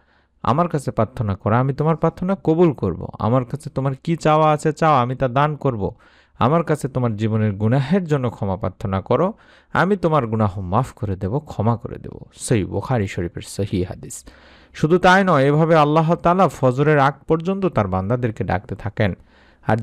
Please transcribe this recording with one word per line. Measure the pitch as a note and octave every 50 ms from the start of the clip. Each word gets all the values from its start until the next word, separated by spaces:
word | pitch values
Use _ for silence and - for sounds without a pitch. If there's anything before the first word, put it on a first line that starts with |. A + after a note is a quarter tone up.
| _ _ _ _ _ _ _ _ -
আমার | - B2 D#3 F3 E3+
কাছে | - D3 - C#3
প্রার্থনা | - - A2 - - - A2+ G2+ G2
করো, | - - G#2 G#2+
আমি | B2 C3 C#3 C3+
তোমার | - D3+ D#3+ E3
প্রার্থনা | D3+ - E3 D#3+ - F3+ F#3 G3 F#3 -
কবুল | D#3 D#3+ E3 F3+ E3 B2+
করব। | - A2+ F#2+ E2 - - - - -
আমার | - G#2+ A#2+ C3 B2
কাছে | A#2+ - C#3 - C#3+
তোমার | - C3+ C3 C#3 C3 - -
কি | E3 E3+
চাওয়া | D#3 - D#3+ D#3 D#3 D#3 D#3
আছে | D3+ D3 - D#3 D3+
চাও, | - E3+ D#3+ D3+
আমি | B2+ A#2+ B2 C3
তা | B2 C3+ B2+
দান | A#2 C3+ D3 D3+ D3+
করব।' | C3+ - C#3 A#2+ G#2+ F#2+ E2+ - _ _ _ _ _ _ _ _ -
আমার | G#2+ B2 D#3 E3+ E3 -
কাছে | D#3 - - C3+ -
তোমার | C3 B2 A#2 G#2+ G2+
জীবনের | A2+ A2 A2 A2 G#2+ G#2+ G2 F#2+
গুনাহের | G#2+ A2 B2 C#3+ C3 C3+ F3 G3+ F3+ D#3
জন্য | D3+ C#3 B2 A#2 -
ক্ষমা | - A2+ G2 F#2+ E2+
প্রার্থনা | - F#2 - _ - G2 F#2+ F#2+ F2+ -
করো, | A#2+ B2+ E3+ G3 A3+ _ _ _ - - _ _ -
আমি | B2 E3 F#3 G#3+ F#3 F3
তোমার | E3 D#3 D3 A#2+ A2
গুনাহ | A2 A2 A2 G2 F2+ G2+ F#2+ F2
মাফ | F#2 A#2 C3+ - - -
করে | - G2+ F#2+ F#2+
দেব, | G#2 F#2+ A2 D3 D3+ -
ক্ষমা | - - G2+ A2+ A#2 G#2+
করে | - - - - -
দেব। | - G1+ - - _ _ - -
সহিহ | - C3 G#2+ F2 F2+ F#2
বুখারী | G2 - - C3 A#2 G2 F#2+ -
শরীফের | - F2 E2+ - - - - -
সহিহ | - G2+ - - F#2 F2+ -
হাদিস। | - C#2+ C#2 C#2+ - - - - - - - - - - - _ -
শুধু | - - D3+ F3 F3+ F3+
তাই | F#3 F3+ G3 G3 F#3
নয়, | E3 C#3 C3+ C#3+
এভাবে | D3 D3+ E3 D#3 E3+ D#3 D3
আল্লাহ | D3 D3+ D#3+ D#3+ D#3+ F3 E3 -
তাআলা | E3+ F3+ F#3+ F#3+ D3 - -
ফজরের | C#3 C3 B2 C3 D3 D3+ D#3 C#3+ C3+ C#3
আগ | C#3 - - -
পর্যন্ত | D#3+ E3 E3 F3+ G3 G3 F#3+ E3+ -
তার | - G#2 F#2 F#2
বান্দাদেরকে | F#2 F#2 G2 B2 B2 B2 A#2 G#2+ - G#2 F2
ডাকতে | F2+ F2+ - - G2 - -
থাকেন। | G2 - - A2 F#2+ F#2 - - _ _ _ _ _ _ _ - -
আর | A2+ A#2